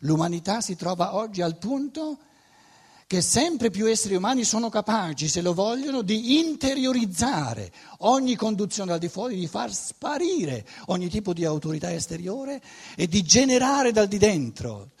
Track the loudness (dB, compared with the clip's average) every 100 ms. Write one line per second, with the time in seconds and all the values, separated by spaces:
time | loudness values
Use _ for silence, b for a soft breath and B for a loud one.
0 | 2 4 2 0 -2 -2 -2 -4 -2 0
1 | 0 -2 -4 -2 -2 -2 -4 -4 -4 -6
2 | -8 -8 B B B B B B B B
3 | -4 0 2 2 2 2 0 2 2 2
4 | 0 0 0 0 0 0 0 0 0 0
5 | 0 -2 -2 0 0 2 0 0 -2 -2
6 | 0 0 4 4 2 0 0 0 2 2
7 | 0 0 0 0 -2 -6 -10 B B -2
8 | 2 4 2 0 0 0 -2 -4 -2 -2
9 | -4 -4 -4 -4 -4 -4 -6 -6 -10 -8
10 | -4 -2 0 0 -2 -4 B B -4 -4
11 | -2 -4 -4 -2 -2 -2 -4 -4 -4 -6
12 | -6 -8 -8 -8 -8 -10 B B B -4
13 | 0 2 4 6 6 4 4 4 4 4
14 | 2 4 4 4 -2 -6 -8 -10 -14 _